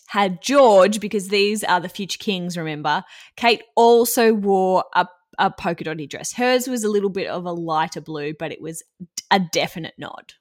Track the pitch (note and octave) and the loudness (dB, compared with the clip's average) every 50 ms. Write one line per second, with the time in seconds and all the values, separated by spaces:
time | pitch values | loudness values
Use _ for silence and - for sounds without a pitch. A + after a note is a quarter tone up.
0 | _ _ - G#3 G3+ G3 F#3 E3+ - - C4+ C#4+ C4+ A#3 G#3 F#3+ F#3 G3+ G#3+ A3 | _ _ -2 0 0 0 -2 -6 -4 0 4 6 6 8 8 8 6 6 2 -2
1 | G3+ G3+ - G#3 F3+ G3 G3+ G3+ G3+ G#3 G#3+ G#3+ - - F3+ F3+ D#3+ F3 - - | -6 -4 -6 -6 -4 -2 0 0 2 2 0 -2 0 0 0 0 -2 -4 -10 -10
2 | G3+ E3+ - - - A3 G3 F3+ F3 F3 E3+ F3 D#3+ D#3+ D3+ D3 D3+ D3+ D3 F#3 | -10 -10 -10 -8 -4 -4 -4 -4 -6 -6 -8 -6 -6 -8 -8 -6 -4 -2 -2 -2
3 | F#3 _ - - - - _ - A#3+ A#3 B3+ - - _ _ - A#3 A#3 A#3+ A#3 | -4 _ -20 -20 -20 -20 _ -2 0 0 0 0 -4 _ _ 4 6 6 6 6
4 | A#3 A#3 - B3+ A#3 A3+ A3 G#3+ G3 G3+ G3 F#3+ F#3+ F#3 F#3 F3+ - - - F3 | 4 2 2 4 4 4 4 2 2 2 2 2 2 2 2 0 0 0 0 0
5 | F3 - _ _ _ _ - - F#3+ G3 - - - G3 E3+ - D#3+ D#3+ D#3 D#3+ | 0 0 _ _ _ _ -4 -2 -2 -2 -2 -4 -6 -6 -4 -4 -6 -8 -8 -8
6 | D3 C#3+ - - - - - - B3 B3 B3+ B3+ B3 C4+ B3+ A#3+ G#3+ G#3+ G#3 G3+ | -10 -12 -12 -10 -10 -10 -4 -2 0 2 2 0 0 -2 -6 -4 -2 0 0 0
7 | G3 G3+ F#3 G3 F3+ D#2+ A2 F3+ F3 F3+ F3 E3+ E3+ E3 D#3+ D#3 D#3+ E3+ - F3 | 0 0 -4 -4 -6 -6 -6 -6 -6 -6 -8 -6 -6 -2 -2 -2 -2 -2 -6 -12
8 | D3 - D#3 D3 D3 D3+ D#3+ - E3 D3+ - - - D#3+ E3 - - _ _ _ | -12 -10 -10 -8 -8 -8 -8 -8 -10 -10 -10 -12 -12 -14 -14 -14 -18 _ _ _
9 | F3+ _ _ - - _ G3 G3 F#3 D#3+ - D#3+ C#3+ E3 - F3+ D#3+ - - - | -20 _ _ -16 -2 _ 2 2 2 0 -2 -2 -2 -2 -6 -10 -12 -12 -14 -14
10 | - - - - - - - _ | -16 -16 -16 -18 -20 -20 -20 _